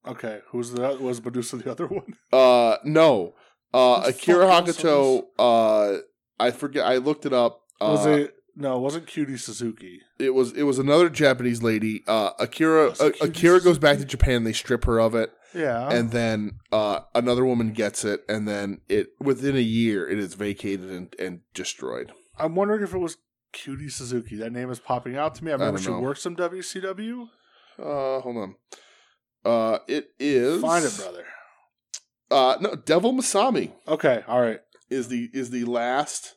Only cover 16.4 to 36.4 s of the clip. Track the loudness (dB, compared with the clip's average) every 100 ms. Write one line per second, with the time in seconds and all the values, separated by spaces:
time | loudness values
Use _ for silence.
16.4 | -6 -12 _ 0 0 -2 -2 -2 0 2
17.4 | 2 0 -2 -2 -4 -2 -4 -4 -4 -6
18.4 | -4 -4 -6 -8 _ -2 -2 _ -2 0
19.4 | 0 0 0 2 2 0 -2 -4 -4 -6
20.4 | -8 -6 -6 -6 -8 -12 -14 -10 -10 -10
21.4 | _ -12 -12 -10 -10 -10 -12 -18 _ -6
22.4 | -2 0 0 -2 -4 -6 -6 -8 _ _
23.4 | _ -18 -14 -12 -12 -12 -6 -6 -6 -12
24.4 | -10 -8 -10 -12 -6 -6 -6 -6 -6 -6
25.4 | -6 -2 -2 -2 -6 -4 -4 -6 -8 -4
26.4 | -6 -6 -10 -8 -8 -8 -10 -10 -14 _
27.4 | _ _ _ -14 -8 -4 -2 -4 -6 -8
28.4 | -10 -14 _ -20 _ _ _ _ _ _
29.4 | 0 2 2 -2 -4 -6 -6 _ 0 2
30.4 | 2 0 2 2 0 -4 -12 -14 -20 -20
31.4 | -20 _ _ _ _ -20 _ _ _ 4
32.4 | 4 2 -2 -4 0 2 2 0 0 2
33.4 | 2 0 -4 -12 -6 0 2 0 0 0
34.4 | 0 -4 _ _ _ -6 -4 -8 -6 -8
35.4 | -6 -6 -4 -2 0 -2 -4 -10 -14 _